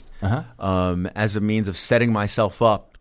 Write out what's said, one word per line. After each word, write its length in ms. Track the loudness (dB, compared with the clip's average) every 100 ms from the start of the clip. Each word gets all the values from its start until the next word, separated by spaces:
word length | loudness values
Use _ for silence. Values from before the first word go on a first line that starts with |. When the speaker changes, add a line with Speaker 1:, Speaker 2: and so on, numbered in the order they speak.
| -12 -6
Speaker 1:
Uh-huh. 200 | -2 -2 -4 -6
Speaker 2:
um, 420 | -2 0 0 0 -4 -2
as 180 | -2
a 60 | 0
means 260 | 0 0 -2
of 120 | -4
setting 340 | 0 2 2
myself 480 | 2 0 0 -2 2
up 380 | 2 2 -4 -20